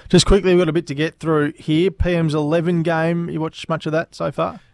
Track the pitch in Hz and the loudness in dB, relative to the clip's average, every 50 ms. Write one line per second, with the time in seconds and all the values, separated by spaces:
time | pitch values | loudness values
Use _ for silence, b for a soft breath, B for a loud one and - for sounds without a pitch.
0 | B - - 175 - - 190 202 175 185 180 175 180 156 151 170 - - 139 143 | B 2 4 4 6 6 4 4 4 4 4 4 2 2 0 -2 -4 -4 -4 -4
1 | 156 165 156 - - 160 156 151 147 147 - - - 160 156 156 180 196 - - | -4 -4 -6 -6 -2 0 0 0 0 -2 -4 -6 -4 0 0 2 2 0 0 -2
2 | - 175 175 170 165 151 147 156 151 147 160 175 160 175 175 170 156 170 165 160 | -2 0 0 0 0 0 0 -2 0 0 0 0 0 0 0 0 0 0 0 0
3 | 160 165 170 170 170 156 156 156 156 160 - - - - 165 151 - 160 156 160 | 0 -2 -2 -2 -4 -6 -6 -6 -6 -6 -8 -10 -8 -6 -6 -6 -4 -2 -2 -2
4 | 165 - - - 165 160 - - 165 185 - 190 - _ | -4 -4 -6 -8 -6 -6 -4 -4 -4 -4 -6 -10 -18 _